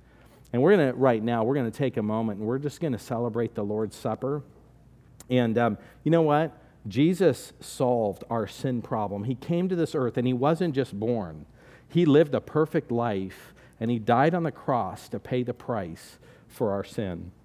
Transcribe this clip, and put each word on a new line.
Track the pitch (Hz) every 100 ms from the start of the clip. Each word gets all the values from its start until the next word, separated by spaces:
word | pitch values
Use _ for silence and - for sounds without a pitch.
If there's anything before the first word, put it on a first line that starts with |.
| - - - - -
And | 120
we're | 147
gonna, | 202 139
right | 123 135 117
now, | 110 117
we're | 110 143
gonna | 117
take | - 131 120
a |
moment | 107 110 113 101
and | 107
we're | 127
just | 147 -
gonna | 165 117
celebrate | - 117 120 110 117
the | -
Lord's | 104 107 110 -
Supper. | 123 110 127 147 135 - - - - - - - -
And, | 127 117 113
um, | 117 101 - -
you | 151
know | 165
what? | 156 147 156 - - _ 110
Jesus | 98 156 180 180 123 - -
solved | - - 127 123 107 95 -
our | 117 107
sin | - 139 123
problem. | 107 113 104 101 107
He | 131
came | - 170 185
to | 180
this | 156
earth | 156 123 120
and | 123
he |
wasn't | 123 139 160 180
just | 135 127 101
born. | 110 120 90 78 73 - - - -
He | 170 170
lived | 156 160
a | 123
perfect | - 151 156 170 -
life | 117 117 101 95 - - - - -
and | 113
he | 120
died | 107 120 151
on | 175
the | 165
cross | - - 127 95 90 -
to | 113
pay | - 127
the | 123
price | 120 - 117 90 82 - - - - -
for | - 113
our | 98
sin. | 95 - 101 87 87 -